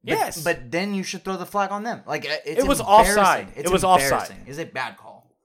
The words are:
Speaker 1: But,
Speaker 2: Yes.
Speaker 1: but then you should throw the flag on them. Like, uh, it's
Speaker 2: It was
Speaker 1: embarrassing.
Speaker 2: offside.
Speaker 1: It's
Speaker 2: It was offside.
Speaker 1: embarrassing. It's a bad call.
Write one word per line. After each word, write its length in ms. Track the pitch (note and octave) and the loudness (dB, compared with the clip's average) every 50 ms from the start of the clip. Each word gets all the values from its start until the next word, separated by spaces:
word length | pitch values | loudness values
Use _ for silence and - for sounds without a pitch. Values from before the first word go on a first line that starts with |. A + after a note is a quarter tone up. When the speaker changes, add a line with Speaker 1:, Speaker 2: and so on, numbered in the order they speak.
| _ | _
Speaker 1:
But, 80 | - - | -2 -2
Speaker 2:
Yes. 300 | A4 G#4+ - - E3+ D3+ | 0 0 -2 -4 -6 -4
Speaker 1:
but 280 | E3+ E3 - B2+ A#2+ | -4 -4 -4 -6 -6
then 240 | A#2+ E3+ F#3+ G3+ G3+ | -4 -4 -4 -2 -4
you 80 | G3 F3+ | -6 -6
should 200 | - - F#3 _ | -6 -10 -10 _
throw 140 | F#3+ F#3+ | -8 -8
the 80 | F3 F3+ | -8 -10
flag 240 | - - G#3 G3 F#3+ | -6 -4 -4 -4 -4
on 140 | G3+ G#3 G#3+ | -4 -8 -8
them. 180 | A#3+ A#3+ - - | -8 -10 -10 -8
Like, 180 | - C#3+ D#3 D3 | -8 -8 -8 -6
uh, 100 | C#3+ D3+ D3+ - | -6 -8 -6 -6
it's 160 | C#3+ D#3+ G#3 C4+ | -6 -2 -2 0
Speaker 2:
It 40 | |
was 120 | C4+ C#4 - | 0 0 -2
Speaker 1:
embarrassing. 320 | - F#3 G3+ G#3+ - F#3+ - G#3 | 2 6 6 8 8 6 4 4
Speaker 2:
offside. 280 | G3 F#3 D#3 A#2 F#2+ F#2+ - | 4 4 4 2 -2 -10 -14
Speaker 1:
It's 140 | B2 D3 F3 | -6 -2 0
Speaker 2:
It 20 | |
was 120 | F#3 F#3 F#3+ | 0 2 4
offside. 220 | F#3 F#3 E3+ C#3 C#3 | 4 4 4 4 2
Speaker 1:
embarrassing. 260 | D#3+ A#2+ G2 - G2 F#2+ - | 0 -2 -2 -6 -12 -18 -18
It's 100 | B2 C#3 | -16 -12
a 60 | D3+ E3 | -12 -12
bad 320 | - - C3 B2+ A#2 G2+ | -10 -8 -8 -8 -8 -10
call. 320 | - - A2+ G#2+ G2 _ _ _ _ | -16 -20 -20 -20 -20 _ _ _ _